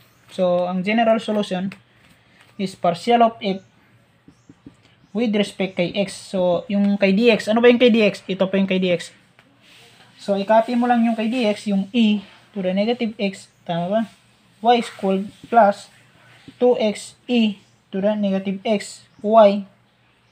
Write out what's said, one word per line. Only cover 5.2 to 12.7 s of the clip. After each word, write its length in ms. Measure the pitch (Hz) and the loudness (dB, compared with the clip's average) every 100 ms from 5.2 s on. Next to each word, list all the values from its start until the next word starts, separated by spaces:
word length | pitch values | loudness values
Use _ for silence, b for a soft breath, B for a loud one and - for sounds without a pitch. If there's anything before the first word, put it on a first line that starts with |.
| 233 208 | -2 0
respect 400 | 202 - 190 - | -2 -4 -6 -4
kay 140 | 170 | -4
x. 400 | 202 196 - - | -4 -6 -8 -8
So, 300 | 196 180 170 - | -2 0 -2 -2
yung 300 | 202 202 202 | -2 0 0
kay 160 | 196 | 0
dx, 380 | 196 233 208 - | 2 2 2 0
ano 80 | 226 | 4
ba 80 | 240 | 4
yung 100 | 240 | 6
kay 140 | 247 | 4
dx? 320 | 226 208 - - | 4 2 -2 -6
Ito 220 | 185 190 | -4 -2
po 80 | 196 | -2
yung 100 | 190 | -2
kay 140 | 190 | 0
dx. 320 | 185 170 - - _ _ _ _ b b b b b - | 0 -2 -6 -20 _ _ _ _ b b b b b -12
So, 220 | - 196 | -4 -2
i-copy 340 | 196 220 226 | 2 2 2
mo 160 | 240 240 | 0 0
lang 160 | 240 226 | 2 0
yung 140 | 226 | 0
kay 80 | 220 | -2
dx, 400 | 254 214 202 214 | -2 -2 -2 -2
yung 220 | 196 190 | -2 -2
e 320 | 247 214 208 b b b 202 | 2 2 0 b b b -6
to 80 | |
the 100 | 185 | -4